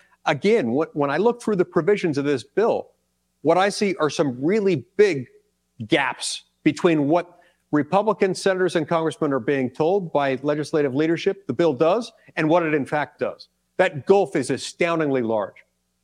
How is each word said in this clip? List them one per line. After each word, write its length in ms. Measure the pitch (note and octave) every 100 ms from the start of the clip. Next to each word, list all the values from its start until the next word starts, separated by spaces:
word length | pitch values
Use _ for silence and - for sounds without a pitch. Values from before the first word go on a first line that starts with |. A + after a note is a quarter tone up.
| _ _
again, 440 | - D3+ G3 A3+ B2
wh-, 280 | C3 D#3+ D#3
when 140 | C#3+
I 80 | D3
look 240 | A3+ A#3+
through 140 | - G3
the 100 | F3
provisions 500 | F3+ D#3+ G3+ F3 C#3
of 80 |
this 200 | C#3+ C3+
bill, 480 | - - A3 A2+ - _ _ _ _ _
what 160 | C#3+ E3+
I 100 | G3+
see 280 | F#3+ G3+ E3+
are 120 | D3+
some 340 | - D3 B2
really 440 | D3 A3 G3 D#3+ - -
big 300 | G#3 D3 A#2+ _ _ _ _ - G#2+
gaps 580 | D3+ C3 - - - _ _
between 460 | D3+ D3 F3+ D#3 C#3+
what 320 | E3+ E3+ _ _ _ _
Republican 600 | D3+ D3 F#3+ G#3+ G3 G3
senators 400 | F3+ G3 F#3 F3+
and 140 | E3+ D3
congressmen 440 | E3 D#3+ - D#3
are 40 | C3+
being 320 | A2+ C#3 B2+
told 420 | - D#3+ G3 E3+
by 260 | D3+ C#3 B2+
legislative 520 | D3 D3 C#3+ D#3 C#3+
leadership 520 | C3 D#3+ E3 G3 G3 -
the 60 |
bill 220 | A#2+ E3+
does 360 | B2 D#3+ G#3+ A3+ - _ -
and 120 | D#3
what 140 | F3
it 100 | E3
in 140 | D3+ B2+
fact 340 | D3+ C3+ -
does. 280 | A2 - - _ _ -
That 300 | F3+ D3+ -
gulf 280 | G3 G3
is 140 | D#3 B2
astoundingly 720 | A#2+ - - E3+ E3 D3+ C3+
large. 320 | A2+ A2 F#2+ - _ _ _ _